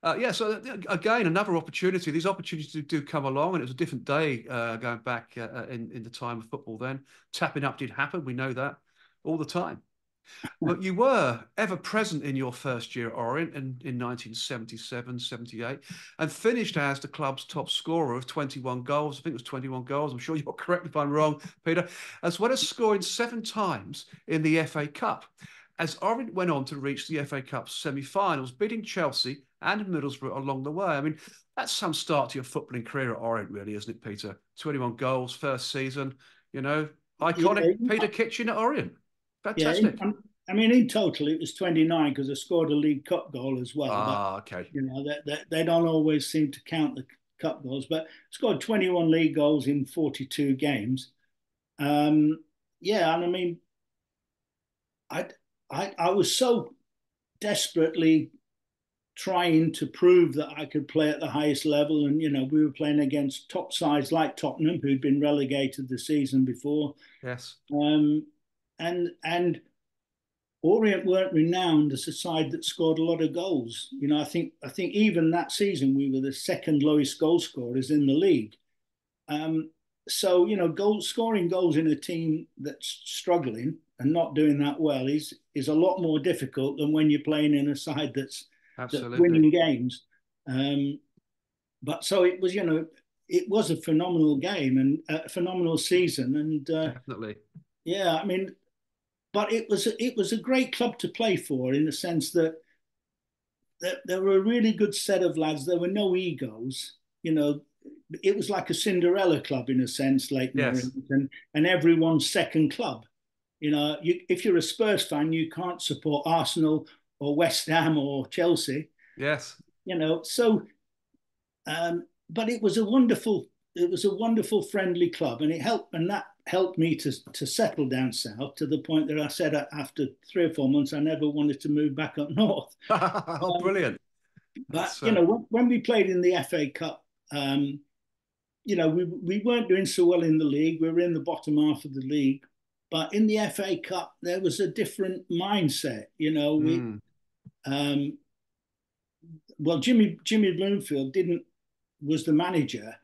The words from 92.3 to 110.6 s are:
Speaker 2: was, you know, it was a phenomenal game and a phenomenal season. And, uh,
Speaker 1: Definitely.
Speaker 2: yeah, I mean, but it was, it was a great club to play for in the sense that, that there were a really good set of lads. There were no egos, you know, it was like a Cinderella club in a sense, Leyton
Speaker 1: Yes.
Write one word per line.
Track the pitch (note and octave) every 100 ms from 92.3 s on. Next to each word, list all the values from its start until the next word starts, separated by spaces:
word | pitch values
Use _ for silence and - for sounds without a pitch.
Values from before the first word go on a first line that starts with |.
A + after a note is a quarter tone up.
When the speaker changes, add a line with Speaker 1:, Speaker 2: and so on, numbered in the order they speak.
| F3+
Speaker 2:
was, | F#3
you | F#3+
know, | F3 D#3+ D#3+ _ _ _ _
it | F3 -
was | G#3 G3+
a | D#3
phenomenal | - D#3 F3+ E3+ D#3 C#3+
game | F3 G3 C#3 C3
and | C3 D#3 -
a | D#3+ -
phenomenal | - F3+ F#3 E3+ D#3
season. | - F3+ F3 - B2+
And, | D3 D3+ D3+ C#3
uh, | D#3+ D#3
Speaker 1:
Definitely. | B2+ - G#2+ A2 G2+ _ - _ _
Speaker 2:
yeah, | - F#3+ F#3 D#3+
I |
mean, | F#3+ F#3 F#3+ - _ _ _ _ _ _ _
but | G3+ G#3+
it | A3 -
was, | G#3 A#3
it | A3 A#3+ B3
was | F#3+
a | A3+
great | B3 C4 B3+
club | - A#3+ -
to | E3+
play | - E3+ F3
for | - C3+ B2+
in | C#3
the | D#3
sense | C#3 F3+ E3+ -
that, | F3 D#3+ D#3+ _ _ _ _ _ _ _ _ _ _ _ _
that | F3 F3+ -
there | F#3
were | F#3+ G3
a |
really | G3 A#3+ A3
good | G#3+ G#3
set | G3+ - F#3+
of | F3+ D#3
lads. | D#3 D3+ C#3
There | F3
were | F3
no | G3+ G3 F3+
egos, | F#3 C#3 B2 G#2+ B2 C3 - _ _ _
you | E3
know, | D#3 D3 D3 - _ - - _ D#3
it | F#3+ G3+
was | -
like | G3 -
a |
Cinderella | - G#3+ F#3 F3 F#3+ F#3 D3+
club | - C3+ A#2+
in | C3
a | B2
sense, | - C3+ C3+ -
Leyton | C3+ B2+
Speaker 1:
Yes. | C3+